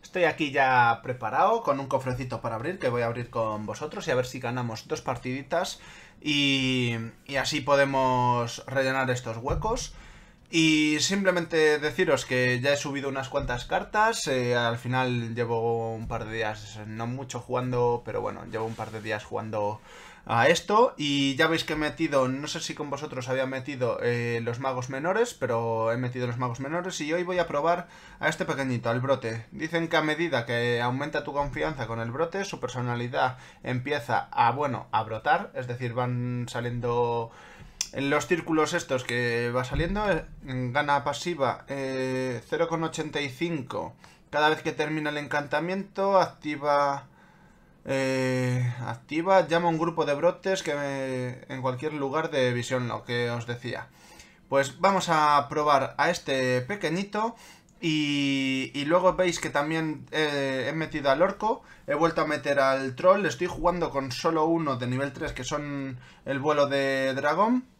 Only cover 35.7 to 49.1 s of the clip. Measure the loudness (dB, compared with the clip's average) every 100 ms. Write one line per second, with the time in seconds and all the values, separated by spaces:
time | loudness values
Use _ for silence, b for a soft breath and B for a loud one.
35.7 | -6 -4 -2 -2 -2 -2 -4 -4 -4 -4
36.7 | -2 0 2 2 0 -4 B B B B
37.7 | B -8 -2 0 0 2 -2 2 2 2
38.7 | 0 0 -2 0 -2 0 0 0 -2 -2
39.7 | -2 0 0 0 0 -2 -14 -8 -4 -2
40.7 | 0 2 2 0 -4 -4 0 0 0 -6
41.7 | -6 -4 -2 -2 -2 -2 -4 -4 -2 0
42.7 | 0 -2 -4 -4 -4 -4 -4 -4 -2 -4
43.7 | -6 -8 -12 B B _ 2 4 2 -2
44.7 | -2 -2 -2 -2 -4 -2 -4 0 -2 0
45.7 | -4 -6 -2 4 4 4 -2 -8 -4 2
46.7 | 4 2 0 -8 b b b b b b
47.7 | -16 -4 0 0 0 0 0 0 0 0
48.7 | -2 -8 -8 -4